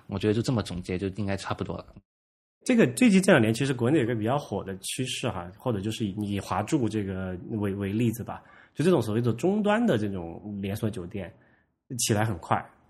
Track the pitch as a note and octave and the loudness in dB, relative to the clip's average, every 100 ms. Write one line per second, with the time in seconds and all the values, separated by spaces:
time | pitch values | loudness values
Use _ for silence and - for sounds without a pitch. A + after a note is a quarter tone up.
0 | - G2+ G#2+ G#2+ A2+ A#2+ - F2 F#2 F2+ | -6 -2 0 2 0 -2 -2 -6 -4 -4
1 | G2 F#2+ G2 F#2+ - - F2+ F#2+ - - | -4 -4 -4 -4 -6 -6 -6 -8 -12 -20
2 | - _ _ _ _ _ - A#3 C#3+ B2 | -20 _ _ _ _ _ 2 4 4 6
3 | B3 F#3+ G3 D#3 A2 A2 C#3 B2 A#2 D#3 | 6 8 8 8 6 2 0 0 2 4
4 | A#2 A#2 G#2+ C#3+ - G2 F#2 F#2+ - - | 2 0 0 -2 -2 -6 -6 -8 -8 -6
5 | B2+ - B2 F2+ F2 F#2+ B2+ G#2 G#2 A2 | -6 -4 -4 -6 -10 -6 -4 -2 -4 -4
6 | G#2 G#2 G2+ G2+ - F#2+ G#2+ D#3 A2 G#2+ | -4 -4 -4 -4 -2 -2 0 0 0 -2
7 | G2 F#2 F#2 F2+ - A2 G2+ G2 G2 G#2+ | -4 -4 -6 -8 -6 -4 -2 -2 -2 0
8 | A#2+ G#2+ F#2+ E2+ - - - - E3+ E3 | 0 -2 -8 -12 -16 -20 -10 -2 2 2
9 | A2 G#2+ A#2+ A2+ F3 G#3+ G#3 G#3+ A#3 A#2 | 2 0 0 0 0 2 2 2 2 2
10 | G#2 F#2+ E2+ E2+ G2+ G2+ G2 G2 A2 F#2+ | 0 -4 -8 -10 -10 -6 -4 -2 -4 -4
11 | F2 G2+ E2+ - _ _ _ _ - B2+ | -8 -10 -10 -14 _ _ _ _ -12 -4
12 | - G#2 A2+ E2+ - G2+ - _ | 0 2 2 -2 -2 -2 -4 _